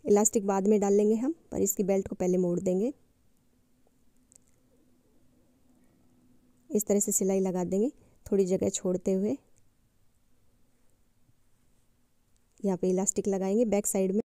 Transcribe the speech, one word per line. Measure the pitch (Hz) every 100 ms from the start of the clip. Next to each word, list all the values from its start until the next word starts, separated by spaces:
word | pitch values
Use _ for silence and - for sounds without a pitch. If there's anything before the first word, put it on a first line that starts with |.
इलास्टिक | 269 202 214 233 196
बाद | 196 190
में | 214
डाल | 202
लेंगे | 202 208
हम, | 220 254 330 _
पर | -
इसकी | 190 -
बेल्ट | 190 196 196
को |
पहले | - 185 185
मोड़ | 175 175
देंगे। | 190 185 233 - _ _ _ _ _ _ _ _ _ _ _ _ _ - _ _ _ _ _ _ _ _ _ _ _ _ _ _ _ _ _ _ _ _ _ _ _
इस | 247 -
तरह | 202
से | 202
सिलाई | 202 190 190
लगा | 190 180
देंगे, | 175 190 240 - - _ -
थोड़ी | 196 185
जगह | 185 196
छोड़ते | - 190 180 202
हुए। | 190 208 277 _ - _ _ _ _ _ _ _ _ _ _ _ _ _ _ _ _ _ _ _ _ _ _ _ _ _ _ _ _ _ _
यहाँ | 202 180
पे | 185
इलास्टिक | 185 202 - 202
लगाएंगे | 190 190 208 233
बैक | 202 202
साइड | 196 190
में। | 196